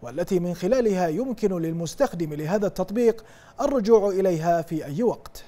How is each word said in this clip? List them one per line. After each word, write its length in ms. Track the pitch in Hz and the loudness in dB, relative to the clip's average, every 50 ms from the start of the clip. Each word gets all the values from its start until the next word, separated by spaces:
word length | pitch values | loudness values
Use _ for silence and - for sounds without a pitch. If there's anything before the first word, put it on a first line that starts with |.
والتي 380 | - 123 120 151 175 - 202 180 | -12 -10 -6 -6 -4 0 0 0
من 140 | 170 175 175 | 0 -2 -4
خلالها 540 | 165 - 185 247 262 240 220 196 185 180 170 | -4 0 0 2 2 2 2 2 2 0 0
يمكن 540 | 156 175 254 262 240 - - 202 190 175 | 0 -2 -4 -4 -4 -2 -2 0 0 0
للمستخدم 720 | 160 160 165 165 170 160 - - 277 240 - 170 175 156 151 | -2 -2 -4 -4 -6 -6 0 0 0 0 0 -4 -6 -6 -4
لهذا 340 | 147 151 147 185 214 208 190 | -6 -4 -2 0 0 0 0
التطبيق 560 | - - 185 185 202 233 240 233 220 - - - - - - - - - | -2 -2 -4 -2 0 2 2 2 2 0 -6 -20 -20 -20 -20 -20 -8 -4
الرجوع 480 | - 285 285 269 208 202 233 220 196 202 | -2 0 0 0 4 6 6 6 6 4
إليها 520 | 190 185 190 190 175 160 156 175 170 170 | 0 2 2 2 2 2 2 2 2 2
في 240 | 156 - 170 156 143 | 0 -2 -6 -6 -6
أي 180 | 135 143 156 240 | -6 -4 0 0
وقت. 400 | 226 - - - - - - - | 0 -2 -2 -8 -18 -18 -18 -20